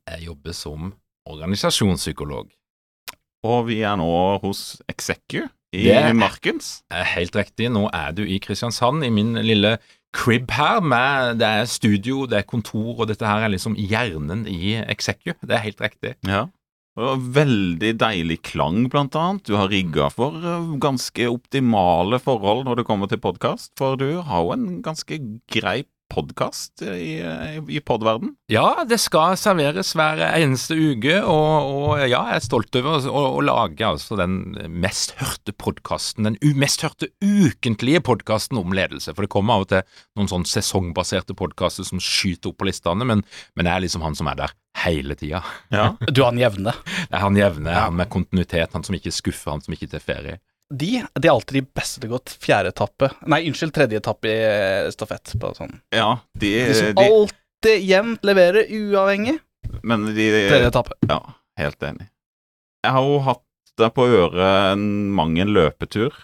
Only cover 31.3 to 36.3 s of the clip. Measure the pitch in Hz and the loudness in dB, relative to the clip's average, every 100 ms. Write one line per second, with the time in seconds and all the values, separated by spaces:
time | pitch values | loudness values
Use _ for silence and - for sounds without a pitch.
31.3 | 156 156 156 139 139 147 147 131 123 226 | 4 4 4 2 -2 0 2 2 2 0
32.3 | 170 - 123 - 123 135 160 127 123 135 | -2 0 -2 0 0 0 -2 -2 0 0
33.3 | 139 143 120 104 73 110 76 - 104 90 | 0 2 2 0 -2 -2 -2 -4 -2 0
34.3 | 95 90 - 82 87 87 - - - - | -2 -6 -12 -10 -4 -4 -4 -6 -6 -8
35.3 | - - - - - - 78 - - 107 | -6 -10 -6 -6 -6 -8 -6 -6 -2 -2